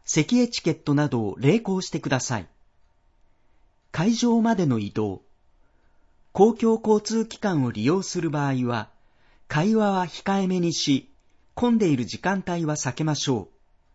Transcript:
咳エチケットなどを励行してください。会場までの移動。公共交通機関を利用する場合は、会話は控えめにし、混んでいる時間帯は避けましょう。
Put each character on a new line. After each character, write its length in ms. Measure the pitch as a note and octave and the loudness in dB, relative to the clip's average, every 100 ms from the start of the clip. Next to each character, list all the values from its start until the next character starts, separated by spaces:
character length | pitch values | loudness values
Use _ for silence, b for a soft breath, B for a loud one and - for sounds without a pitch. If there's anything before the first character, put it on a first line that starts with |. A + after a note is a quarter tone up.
咳 360 | - D#3+ D3+ A#3+ | -2 0 2 2
エ 80 | A#3+ | 2
チ 160 | - | 0
ケ 80 | E3+ | -4
ッ 20 | |
ト 220 | D3+ - C#3+ | -2 0 0
な 140 | D3 | 2
ど 180 | B2 G#2 | -2 -4
を 80 | - | 0
励 200 | C3+ A3 | 2 2
行 200 | A3+ F#3+ | 0 -4
し 100 | F3+ | -4
て 80 | D#3+ | -6
く 100 | C3+ | -2
だ 100 | C3 | -4
さ 200 | - A2+ | -2 -6
い。 80 | E2 _ _ _ _ _ _ _ _ _ _ _ _ _ _ | -8 _ _ _ _ _ _ _ _ _ _ _ _ _ _
会 220 | - G3 | -2 0
場 280 | A3+ A#3+ A#3 | 2 2 2
ま 140 | A3+ A3 | 2 2
で 100 | D#3+ | 2
の 140 | A#2 | 0
移 100 | G2+ | -2
動。 300 | - G#2+ F#2 _ _ _ _ _ _ _ _ _ _ _ | -4 -4 -6 _ _ _ _ _ _ _ _ _ _ _
公 220 | - G#3+ | 4 4
共 280 | A#3 A3+ A3+ | 6 0 2
交 220 | A3 G#3+ G#3+ | 2 0 0
通 220 | A3+ A3 | -4 -4
機 120 | - | -4
関 260 | G#3 E3 B2 | -2 0 0
を 60 | |
利 140 | G#2 A#2 | 0 0
用 160 | F#3 | 0
す 180 | F3+ F3+ | -2 -4
る 120 | D#3+ | -4
場 160 | D3 C#3+ | -2 -2
合 200 | C3 A#2+ | -2 -2
は、 220 | A#2 - _ _ _ _ _ - | -4 -8 _ _ _ _ _ -4
会 280 | D3+ F#3+ A3 | 0 2 2
話 160 | G#3 | 2
は 160 | F#3+ F3 | 0 -4
控 340 | - - G3 | -6 -2 -2
え 60 | F#3+ | 0
め 120 | F#3 | 0
に 140 | F3 | 0
し、 380 | D#3+ - C3+ - _ _ _ _ - | -2 0 0 -2 _ _ _ _ -2
混 200 | A#3+ A3+ | 2 2
ん 20 | |
で 120 | F#3 | 2
い 60 | B2+ | 2
る 100 | A2+ | -2
時 120 | - | -4
間 260 | F3+ F#3+ F#3 | -4 -4 -4
帯 180 | F3 D#3 | -4 -2
は 100 | D3+ | -4
避 180 | C3+ | -4
け 100 | - | -2
ま 100 | D#3 | -2
し 160 | C#3+ C#3+ | -2 -2
ょ 120 | A#2 | -2
う。 60 | F2 _ _ _ _ | -4 _ _ _ _